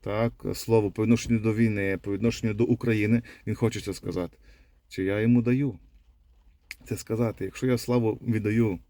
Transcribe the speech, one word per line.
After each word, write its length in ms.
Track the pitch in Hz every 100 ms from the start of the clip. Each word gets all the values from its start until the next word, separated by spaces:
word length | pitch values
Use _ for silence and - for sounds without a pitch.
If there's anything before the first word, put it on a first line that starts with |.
Так, 320 | - 104 117 - 101
слово 380 | 98 - 113 104
по 120 | -
відношенню 360 | 110 117 - 113
до 140 | 110
війни, 440 | 110 117 104 98 95
по 160 | -
відношенню 400 | 98 117 113 113
до 100 | 104
України, 580 | 110 117 120 110 104 117 - - -
він 80 | 107
хоче 260 | 117 107
це 120 | 101
сказати. 440 | 92 - 87 87 _ - - _ _ _
Чи 140 | -
я 160 | 95 101
йому 220 | 110 120
даю 380 | 117 127 143 95 - _ _ _ _ _ _ _ _ - -
це 120 | 110
сказати? 480 | - 113 117 101 95
Якщо 220 | - 131
я 100 | 123
славу 420 | - 123 113 107 127
віддаю 520 | 110 104 110 113 87